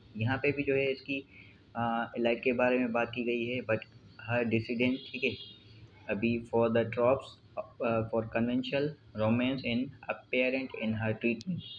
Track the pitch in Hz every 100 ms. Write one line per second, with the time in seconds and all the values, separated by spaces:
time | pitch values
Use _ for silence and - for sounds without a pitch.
0 | - 107 113 135 147 143 139 135 135 127
1 | - 139 - - - - - 117 117 117
2 | 113 117 117 120 131 120 123 127 127 113
3 | 117 120 120 120 117 127 110 110 - -
4 | - - - 120 117 113 110 117 127 131
5 | - 127 127 101 - - - - - -
6 | - 101 117 117 117 117 117 117 110 117
7 | 120 135 - - - - - - 120 113
8 | 110 113 110 117 120 127 127 139 147 151
9 | - 107 107 120 127 135 120 117 135 -
10 | - 123 - 127 127 131 131 - 110 110
11 | 110 107 120 117 - 175 -